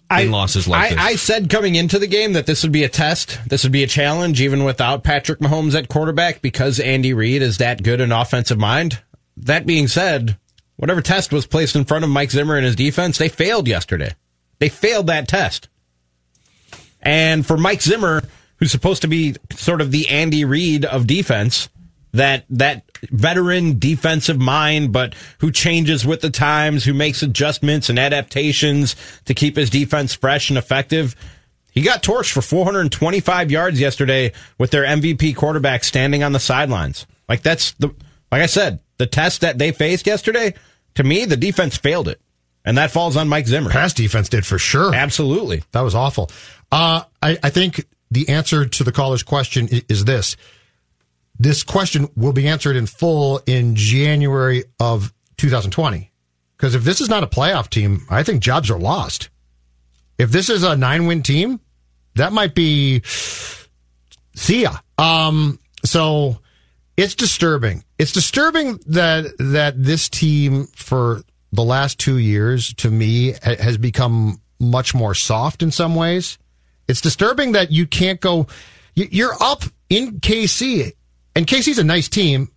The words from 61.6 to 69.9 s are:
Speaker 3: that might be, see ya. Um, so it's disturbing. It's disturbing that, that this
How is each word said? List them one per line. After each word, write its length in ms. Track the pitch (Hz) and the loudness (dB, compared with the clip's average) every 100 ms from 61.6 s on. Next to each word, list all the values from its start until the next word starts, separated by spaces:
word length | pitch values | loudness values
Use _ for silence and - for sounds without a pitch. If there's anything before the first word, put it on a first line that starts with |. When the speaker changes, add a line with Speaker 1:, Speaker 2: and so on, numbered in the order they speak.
| _ _ _ _ _ 110 | _ _ _ _ _ -2
Speaker 3:
that 160 | 165 | 0
might 240 | 214 196 175 | 0 0 2
be, 460 | 160 147 139 127 - - - - - - - _ _ _ _ - _ | 2 2 2 0 -2 -6 -8 -10 -14 -16 -20 _ _ _ _ -20 _
see 280 | - - 226 | -6 0 2
ya. 160 | 220 - - - | 0 -2 -8 -2
Um, 640 | 160 165 160 156 151 139 _ - | 2 2 2 2 0 -2 _ -8
so 560 | - 170 156 151 143 117 _ _ _ _ _ - | -2 0 2 0 0 -4 _ _ _ _ _ -2
it's 160 | 196 | -2
disturbing. 680 | - 233 - 170 147 113 87 - - | 0 -2 0 0 2 -2 -4 -6 -4
It's 160 | 156 | -2
disturbing 680 | 190 - 269 311 320 277 214 147 | 0 0 2 2 2 -2 -4 -2
that, 440 | 165 165 160 151 - | 0 2 0 -2 -4
that 440 | 135 147 147 131 | -2 0 0 0
this 280 | 135 | 0